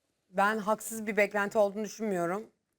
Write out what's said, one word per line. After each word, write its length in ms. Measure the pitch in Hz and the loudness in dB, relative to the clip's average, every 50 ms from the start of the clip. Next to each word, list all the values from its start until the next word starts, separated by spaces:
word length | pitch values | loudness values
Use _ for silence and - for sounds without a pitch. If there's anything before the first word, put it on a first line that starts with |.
| _ _ _ _ _ _ | _ _ _ _ _ _
Ben 280 | 180 185 196 202 220 220 | 0 2 2 2 2 0
haksız 480 | 202 190 220 214 - - 226 226 220 | 0 0 -2 -2 -2 -6 -8 -6 -6
bir 100 | 208 220 | -2 2
beklenti 420 | 196 208 196 202 208 202 208 - 226 | 2 2 2 2 0 -2 0 2 4
olduğunu 260 | 208 202 190 208 220 | 2 2 2 -2 -6
düşünmüyorum. 600 | 196 - - 214 220 196 175 170 170 180 208 226 - _ _ _ _ _ | -8 -6 -6 -4 -2 0 0 0 0 -2 -4 -6 -10 _ _ _ _ _